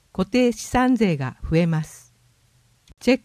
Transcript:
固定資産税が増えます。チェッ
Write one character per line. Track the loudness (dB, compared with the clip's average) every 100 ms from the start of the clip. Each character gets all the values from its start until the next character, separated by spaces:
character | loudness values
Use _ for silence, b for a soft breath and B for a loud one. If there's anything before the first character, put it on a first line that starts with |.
| _
固 | -6 -2
定 | 2 0
資 | 0 -4
産 | 0 2 2
税 | 0 0
が | -6 -8 -2
増 | 0
え | 0
ま | -2
す。 | -6 -14 -20 _ _ _ _ _ _ _ _ -6
チ | -2
ェ |
ッ | -2